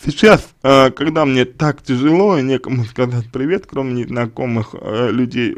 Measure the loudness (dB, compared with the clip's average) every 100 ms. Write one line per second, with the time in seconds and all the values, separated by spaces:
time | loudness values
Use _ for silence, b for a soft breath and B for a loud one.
0 | -8 4 6 6 2 _ 4 6 4 2
1 | -4 0 0 2 0 -2 -4 -4 -4 -2
2 | 2 2 2 2 0 -2 -2 -4 -4 -2
3 | -2 -2 -6 -6 -2 -4 -4 -8 -4 -4
4 | -6 -4 -6 -4 -4 -4 -4 -10 -6 -2
5 | -2 0 -2 -2 -4